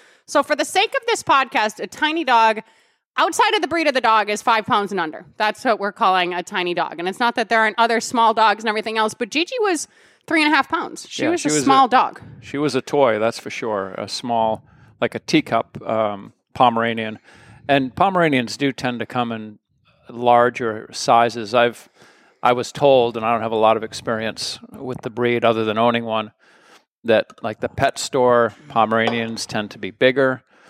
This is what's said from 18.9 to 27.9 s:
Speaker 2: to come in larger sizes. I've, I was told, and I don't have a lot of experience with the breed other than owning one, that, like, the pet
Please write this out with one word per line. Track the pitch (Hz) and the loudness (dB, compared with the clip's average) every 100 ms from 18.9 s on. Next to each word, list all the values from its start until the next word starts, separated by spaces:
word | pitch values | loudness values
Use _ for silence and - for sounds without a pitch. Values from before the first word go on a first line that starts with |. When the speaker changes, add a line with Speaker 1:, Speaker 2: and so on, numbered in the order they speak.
| 120 | -6
Speaker 2:
to | 110 | -6
come | 127 117 | -4 -4
in | 113 107 104 _ _ _ _ _ | -6 -12 -18 _ _ _ _ _
larger | 120 120 120 123 120 117 110 - | -2 4 6 4 2 -6 -6 -10
sizes. | - - 120 117 117 104 | -8 2 4 4 -2 -2
I've, | 120 120 110 - _ - _ _ _ | 2 2 0 -20 _ -20 _ _ _
I | 123 | 0
was | 123 117 | 0 -2
told, | - 143 135 120 117 | 0 4 6 4 0
and | 110 | -2
I | |
don't | 117 | -2
have | 113 | -2
a | 110 | 2
lot | 110 110 | 4 2
of | |
experience | 107 - - 113 113 104 - - - | -2 -10 -6 -6 -6 -8 -10 -12 -16
with | - 131 123 | -14 -10 -10
the | 127 | -10
breed | 110 120 120 | -2 -2 2
other | 117 113 110 | 2 2 0
than | 107 | 0
owning | 117 117 117 | 2 0 -2
one, | 110 107 _ _ _ _ - _ _ | -4 -6 _ _ _ _ -20 _ _
that, | 113 110 - - | 2 2 2 -8
like, | 113 110 | -10 -8
the | - | -8
pet | - 135 | -2 -2